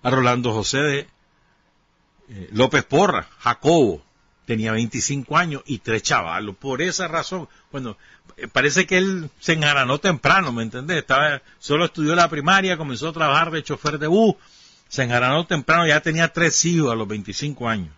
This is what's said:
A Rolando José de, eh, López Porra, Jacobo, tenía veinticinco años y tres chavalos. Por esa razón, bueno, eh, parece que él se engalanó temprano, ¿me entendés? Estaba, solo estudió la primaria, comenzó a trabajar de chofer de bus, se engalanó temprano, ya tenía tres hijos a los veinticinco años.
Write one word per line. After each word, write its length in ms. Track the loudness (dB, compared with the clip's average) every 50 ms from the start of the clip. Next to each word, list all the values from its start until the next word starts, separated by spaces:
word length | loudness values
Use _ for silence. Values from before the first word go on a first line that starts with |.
| 0
A 60 | 2
Rolando 420 | 2 4 4 2 2 2 0 -2 -2
José 240 | -2 -2 -2 -2 0
de, 200 | 0 0 -2 -4 -6 _ _ _ _ _ _ _ _ _ _ _ _ _ _ _ _ _ _ _ _ _ _ _ _ _
eh, 200 | -18 -18 -16 -8
López 320 | 0 2 2 2 2 0 -2
Porra, 440 | _ 2 2 2 4 2 -2 -4 -8 -18 _
Jacobo, 640 | -2 -2 -2 0 2 4 6 6 4 4 2 -4 -10 _ _ _ _ _ _ _ _
tenía 280 | -6 -4 -2 -2 -2 -2
veinticinco 640 | -2 -2 -4 -4 -6 -4 -4 -4 -6 -6 -2 0 0
años 240 | 0 0 -4 -10 -8
y 140 | -8 -10 -8
tres 240 | _ -2 -2 -2 0
chavalos. 520 | 0 0 0 0 -2 -4 -6 -6 -8 -12 _
Por 240 | -8 -6 -4 -4
esa 260 | -4 -4 -4 -4 -6 -4
razón, 400 | -4 -6 -6 -4 -8 -10 -10 -12 _ _ _ _
bueno, 260 | -12 -10 -10 -10 -12 _ _ -20 -20 _ _ _ -16
eh, 120 | -16 -16 -4
parece 380 | _ 0 0 2 2 0 0
que 120 | 2 2 0
él 320 | 0 0 -2 -4 -8 -10 _ _
se 140 | -2 -2 -2
engalanó 460 | 0 2 0 2 2 2 0 -2 -2
temprano, 520 | 0 -2 -2 0 2 2 2 2 2 0
¿me 120 | -4 -4 -6
entendés? 340 | -6 -8 -10 -8 -6 -6 -6
Estaba, 440 | -2 0 0 2 2 0 -2 -4 _ _ -20 _
solo 260 | -4 -2 0 0 0
estudió 300 | -2 -2 -2 -2 0 4
la 140 | 4 2 2
primaria, 480 | 2 -2 0 2 2 2 2 0 -2 -4
comenzó 320 | -4 -8 -8 -6 -8 -8
a 40 | -4
trabajar 380 | -2 0 2 2 2 2 0
de 120 | -2 -8 -6
chofer 340 | -6 -8 -4 -4 -6 -4 -4
de 100 | 0 2
bus, 280 | 4 6 6 4 4 0 _ -20 _ -20 -20 -20 _ _ _ _
se 140 | -4 -4 -2
engalanó 420 | 0 2 2 2 2 2 0 0
temprano, 420 | 0 -4 -4 2 2 2 4 4 4
ya 140 | 2 2
tenía 300 | 2 0 0 0 0 0
tres 320 | 0 0 0 2 2 2 0
hijos 260 | 2 2 2 2 2
a 40 | 0
los 120 | -2 -4 -4
veinticinco 600 | -6 -8 -8 -8 -8 -8 -6 -8 -8 -6 -4 -2
años. 260 | -2 -2 -4 -8 -12